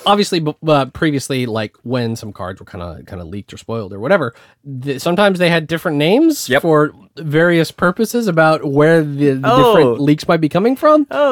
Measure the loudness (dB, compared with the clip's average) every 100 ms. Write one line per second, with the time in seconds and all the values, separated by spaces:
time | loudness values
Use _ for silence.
0 | 0 0 0 -2 -4 -4 0 2 0 -2
1 | -2 -2 -4 -4 -4 -4 -6 _ -6 -4
2 | -4 -6 -12 -12 -12 -12 -16 -14 -12 -14
3 | -16 -16 -12 -14 -14 -16 -10 -10 -10 -8
4 | -2 -2 -2 -10 _ _ -16 -10 -8 -6
5 | -2 0 0 2 0 0 -2 -6 -4 0
6 | 2 2 2 0 -2 0 2 2 2 -4
7 | -20 -12 -2 2 4 2 0 0 -2 0
8 | -2 -2 0 2 2 2 0 2 4 4
9 | 2 0 0 0 2 4 4 4 4 2
10 | 0 0 0 0 0 0 0 2 2 2
11 | 2 0 0